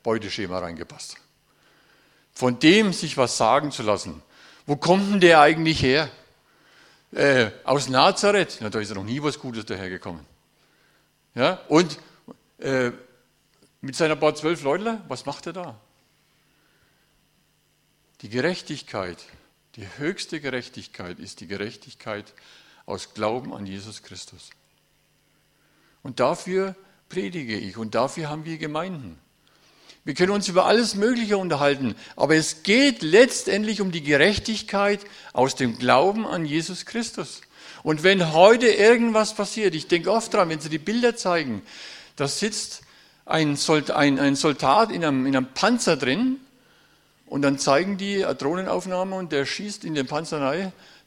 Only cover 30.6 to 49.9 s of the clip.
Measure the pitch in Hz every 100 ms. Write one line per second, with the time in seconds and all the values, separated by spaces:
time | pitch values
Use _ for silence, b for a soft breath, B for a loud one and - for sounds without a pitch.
30.6 | 180 214 220 196 220 240 208 202 180 143
31.6 | 143 135 127 98 B - - 156 151 -
32.6 | - 226 285 233 156 190 254 - - 196
33.6 | 214 208 190 170 143 143 180 202 - 208
34.6 | - 202 202 202 B B B - 131 -
35.6 | 127 110 123 123 180 214 214 180 151 151
36.6 | 160 180 - 226 226 - 160 - B B
37.6 | B B 160 156 185 196 165 156 196 240
38.6 | 240 208 214 240 233 220 214 - 196 226
39.6 | 202 156 - 175 170 220 - 214 175 160
40.6 | 156 156 156 233 240 233 185 170 139 101
41.6 | B B B B B - 139 - 214 -
42.6 | - - b b b b - 160 151 143
43.6 | - 156 135 - 143 135 139 139 160 131
44.6 | 135 180 220 180 160 131 131 135 131 -
45.6 | 196 240 - 156 127 156 254 269 - b
46.6 | b b b b b b - 143 139 139
47.6 | 147 139 190 196 196 196 - - 139 180
48.6 | 190 180 185 185 190 190 175 147 135 -
49.6 | 208 202 -